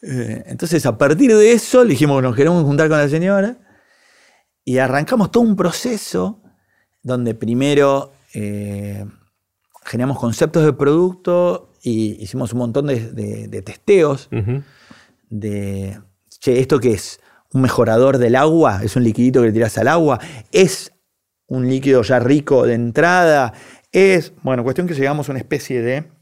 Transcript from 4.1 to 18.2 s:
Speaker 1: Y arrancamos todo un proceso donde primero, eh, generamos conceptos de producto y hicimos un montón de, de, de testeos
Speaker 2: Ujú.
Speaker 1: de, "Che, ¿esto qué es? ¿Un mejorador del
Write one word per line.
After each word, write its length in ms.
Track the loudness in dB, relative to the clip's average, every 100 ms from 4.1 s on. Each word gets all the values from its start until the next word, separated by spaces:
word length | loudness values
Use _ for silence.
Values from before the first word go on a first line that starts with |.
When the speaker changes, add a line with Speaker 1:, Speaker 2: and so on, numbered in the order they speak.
| _ _ _ _ _ -4
Speaker 1:
Y 100 | 0
arrancamos 520 | 0 0 -2 0 0
todo 140 | 2
un 100 | 2 2
proceso 840 | -2 -2 -6 -6 -6 -6 -6 -8 _ _ _ _ _ _
donde 320 | -8 -4 -4
primero, 800 | -4 -4 -2 0 2 2 0 -4 _ _
eh, 720 | -12 -10 -8 -8 -10 -10 -12 -14 -18 _ _ _ _ _ _
generamos 340 | -10 -6 -4 -4
conceptos 460 | -6 -2 -2 2
de 80 | 2
producto 1000 | 2 0 2 0 -2 -2 0 0 -2 -10 _
y 380 | -6 -4 -4 -6
hicimos 300 | -12 -8 -8
un 60 | -6
montón 300 | -4 -4 -4
de, 240 | -4 -6
de, 340 | -10 -10 -10 -12
de 140 | -14
testeos 640 | -14 -14 2 4 4 -2 -6
Speaker 2:
Ujú. 300 | -6 -4 -6 -8 _ _ -20 _ _ _
Speaker 1:
de, 720 | -10 -8 -6 -6 -8 -8 -12 -20 _ _ -8
"Che, 200 | 0 0
¿esto 180 | 2 2
qué 120 | 2
es? 260 | -2 -4 -18 _ _ _
¿Un 100 | -2
mejorador 560 | 0 2 2 4 4
del 160 | 2